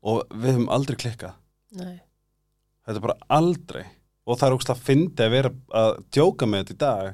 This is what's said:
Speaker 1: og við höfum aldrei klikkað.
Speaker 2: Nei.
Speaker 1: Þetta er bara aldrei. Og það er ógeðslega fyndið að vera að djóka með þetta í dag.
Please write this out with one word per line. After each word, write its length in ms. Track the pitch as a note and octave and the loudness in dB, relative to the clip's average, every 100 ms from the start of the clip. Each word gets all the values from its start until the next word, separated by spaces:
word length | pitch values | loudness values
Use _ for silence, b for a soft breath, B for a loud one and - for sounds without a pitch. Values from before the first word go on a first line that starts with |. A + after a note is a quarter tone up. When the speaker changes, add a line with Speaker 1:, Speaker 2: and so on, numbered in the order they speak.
Speaker 1:
og 200 | G#2 A2+ - | 0 -2 -2
við 220 | G#2+ B2 B2+ | -4 0 0
höfum 140 | A#2+ | 0
aldrei 280 | C#3 C3+ C3 | -2 -2 -6
klikkað. 380 | A#2+ A2 F2 - _ _ _ | -8 -10 -14 -18 _ _ _
Speaker 2:
Nei. 280 | G3 F3+ F3+ _ _ _ _ _ _ _ _ - | -16 -14 -16 _ _ _ _ _ _ _ _ -10
Speaker 1:
Þetta 100 | G#2+ | -6
er 40 | G#2+ | -4
bara 120 | - - | -6 0
aldrei. 540 | D3 E3+ F3 - - F2+ - _ _ - | 2 2 0 -6 -14 -14 -20 _ _ -6
Og 120 | A#2+ | 0
það 80 | C3+ | 2
er 80 | B2+ | 2
ógeðslega 300 | - B2 - | 0 -4 2
fyndið 400 | C#3 F3 - A2 | 2 2 2 2
að 80 | B2 | 2
vera 160 | C3 - - | 0 -4 -4
að 200 | A2 A2 - - | 2 2 0 -4
djóka 360 | - E3 - A#2 | 2 2 2 0
með 140 | G2+ | 0
þetta 120 | F#2+ G2 | -4 -4
í 60 | |
dag. 280 | D3 A2 F#2+ | -2 -2 -4